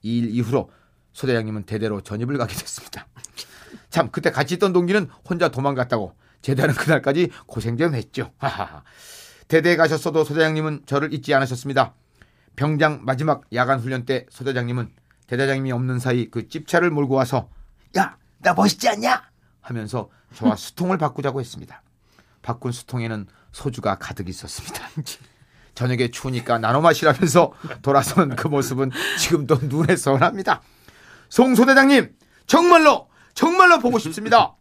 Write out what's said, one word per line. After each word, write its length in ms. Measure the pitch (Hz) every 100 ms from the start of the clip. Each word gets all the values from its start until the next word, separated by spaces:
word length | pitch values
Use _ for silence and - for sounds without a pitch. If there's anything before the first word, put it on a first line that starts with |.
이 160 | 107 117
일 120 | 120
이후로 360 | 113 110 135 135 _ _ _ _
소 140 | - 135
대장님은 380 | 117 110 107
대대로 360 | 95 110 110 101
전입을 380 | - 107 120 139
가게 160 | 117
됐습니다. 520 | - - - - - - - - - - - - - _
참, 180 | - 151
그때 200 | - 170
같이 240 | - 139
있던 180 | 175 196
동기는 360 | 180 175 202 160 - -
혼자 200 | 175 170
도망갔다고 680 | 123 139 135 123 117 95 _ _ _
제대는 320 | - 135 151
그날까지 560 | 123 - 131 131 143 180 - -
고생 300 | - 117 117
좀 180 | 165
했죠. 360 | 135 113 - 117 _
하하하. 440 | 139 110 90 76 _ _ - - - - _
대대에 280 | 160 160 170
가셨어도 480 | 160 151 175 156
소 100 | 151
대장님은 480 | 147 160 156 156 151 -
저를 260 | 139 151
잊지 220 | 160 127
않으셨습니다. 600 | 151 135 123 139 139 131 _ _ _ _ _ _ -
병장 440 | 143 151 156 147
마지막 380 | 101 131 156 139 _
야간 260 | 117 127 135
훈련 240 | 120 131
때 220 | 123 131 127
소 140 | -
대장님은 460 | 131 127 120 123 117 _ _ _ _
대대장님이 460 | 123 139 135 135
없는 260 | 123 127 127
사이 320 | 127 123 113
그 180 | 120 113
집차를 420 | 160 156 175 175
몰고 240 | 147 143
와서 340 | 135 127 131 - - - _ _ 180
"야, 200 | 190 - _ _
나 160 | 180
멋있지 340 | 170 202 - -
않냐?" 340 | 208 233 - - _ _ _
하면서 480 | - 117 107 123 101 _ _
저와 200 | - 123
<laughs> 20 | -
수통을 400 | - - 180 185
바꾸자고 420 | 151 127 139 135
했습니다. 420 | 123 - 127 - _ _ _ _ _ _
바꾼 300 | - 120 127
수통에는 540 | 120 - 127 117 110 98 _ _
소주가 440 | - - 120 107 98
가득 320 | - - 90
있었습니다. 560 | 92 - - - - -
<laughs> 800 | - - - - _ _ _ _
저녁에 360 | - 123 123 123
추우니까 480 | - 135 127 117 117
나눠 220 | 113 131
마시라면서 720 | 160 156 160 139 185 175 165 - 160 -
돌아서는 520 | - 139 131 - 156 123
그 120 | 165
모습은 420 | 143 131 127 135 127 - -
지금도 400 | - 160 135 143
눈에 320 | 143 143 156 175
선합니다. 640 | - 135 160 196 190 - _ _ - _ - - _
송 260 | - 254
소대장님, 600 | 240 254 269 269 277 196 _ _ _ _
정말로, 600 | 330 349 339 311 254 - _ _
정말로 440 | - 320 359 370 330
보고 200 | 240 233
싶습니다. 540 | 160 165 220 233 170 -